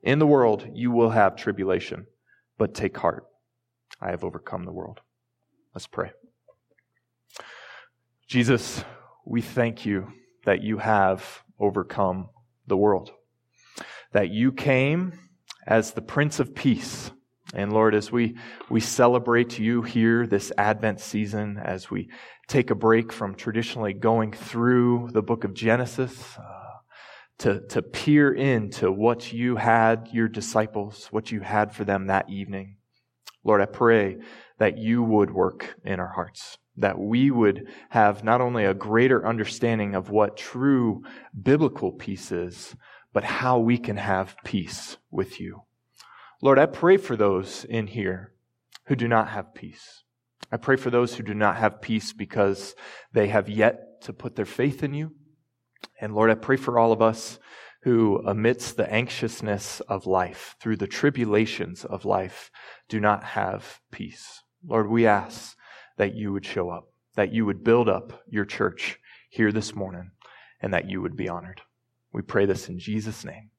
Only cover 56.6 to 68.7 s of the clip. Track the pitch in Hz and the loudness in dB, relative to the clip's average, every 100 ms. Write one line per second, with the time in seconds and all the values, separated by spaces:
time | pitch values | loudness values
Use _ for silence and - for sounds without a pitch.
56.6 | - 120 117 110 113 113 - - - - | 2 4 4 4 2 2 -10 -18 -20 -20
57.6 | - _ 131 117 110 98 - 101 113 123 | -20 _ 2 4 4 2 -2 0 0 0
58.6 | - - 87 107 127 - 113 - 110 101 | -6 -4 0 0 -2 -6 -8 -6 -6 -6
59.6 | - - - 98 92 92 87 - - - | -6 -14 -6 -6 0 0 0 -6 -20 -10
60.6 | 113 107 101 - 143 139 113 104 110 - | -4 -4 -4 0 0 0 0 2 2 -2
61.6 | 87 90 - 92 101 95 92 - - - | -10 -10 -12 -8 -2 -2 -2 -12 -20 -20
62.6 | - - _ 110 104 101 - 107 98 101 | -20 -20 _ 0 2 2 -2 -4 -4 -6
63.6 | - - _ - - - - - _ _ | -12 -20 _ -14 -14 -16 -20 -20 _ _
64.6 | 175 113 104 113 113 104 90 - - - | -2 -2 2 4 4 4 0 -14 -18 -20
65.6 | - - - - 101 113 104 98 - 104 | -20 -20 -20 -4 -4 -2 -6 -6 -6 -6
66.6 | 87 87 _ _ _ - 95 113 107 92 | -6 -8 _ _ _ -2 0 0 -2 0
67.6 | - 117 113 92 - - _ 107 101 - | 2 4 4 0 -6 -20 _ -6 -6 -2
68.6 | 101 | -4